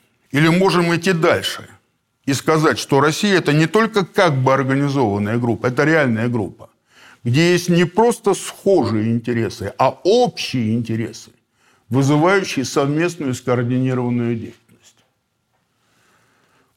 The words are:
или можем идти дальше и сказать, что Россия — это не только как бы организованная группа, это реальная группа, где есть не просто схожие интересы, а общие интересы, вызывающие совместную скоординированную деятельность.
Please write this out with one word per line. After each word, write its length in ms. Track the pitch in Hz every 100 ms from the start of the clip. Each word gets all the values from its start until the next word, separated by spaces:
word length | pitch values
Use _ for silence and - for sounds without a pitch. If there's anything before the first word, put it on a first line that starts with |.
| _ _ _
или 180 | 135 160
можем 460 | 170 190 175 170
идти 180 | 170 170
дальше 560 | 180 165 104 101 - - - _ _ _ _
и 100 | -
сказать, 440 | 139 - 156 156 -
что 220 | - 139
Россия — 360 | 143 156 208 185
это 140 | 147
не 140 | 147 160
только 380 | 214 226 214
как 320 | 180 - 185 135
бы 160 | 127
организованная 880 | 135 131 135 143 139 120 101 101 117
группа, 280 | 120 107 123
это 180 | 127
реальная 440 | 151 160 135 110 120
группа, 420 | 117 92 - - _ _ _ - -
где 280 | 123 120 170
есть 160 | 175 175
не 160 | 170
просто 500 | 175 - 233 - -
схожие 760 | 190 - - - 190 110 107 110
интересы, 600 | 117 117 117 110 - 101 -
а 140 | 131 131
общие 680 | 180 233 233 - - 135 110
интересы, 580 | 113 120 113 113 - - _ _ _ _ _ _
вызывающие 760 | 120 135 147 165 196 190 -
совместную 720 | 123 - 139 147 175 170 139
скоординированную 1000 | 120 - 123 120 127 131 127 123 120 117
деятельность. 680 | 120 - - _ _ _ _ _ _ _ _ _ _ _ _ _ _ _ _ _ _ _ _ _